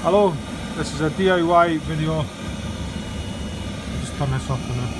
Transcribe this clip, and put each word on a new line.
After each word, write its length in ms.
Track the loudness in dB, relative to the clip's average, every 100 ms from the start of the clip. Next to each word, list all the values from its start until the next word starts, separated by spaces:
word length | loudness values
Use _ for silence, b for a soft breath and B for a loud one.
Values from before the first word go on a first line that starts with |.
Hello, 280 | 4 6 4 2 -6 -8 -8 -4
this 160 | -4
is 80 | 0
a 80 | -2
D 180 | 2 4
I 120 | 4
Y 360 | 6 6 6 4
video. 340 | -2 -2 0
I'll 100 | 0 -2 -6 -8 -6 -6 -6 -6 -6 -6 -6 -6 -6 -6 -6 -6 -6 -6 -4
just 160 | -4 -2
turn 140 | -2
this 180 | -2 -2
off 120 | -4 -2
for 80 |
now. 160 | -2 -2 -4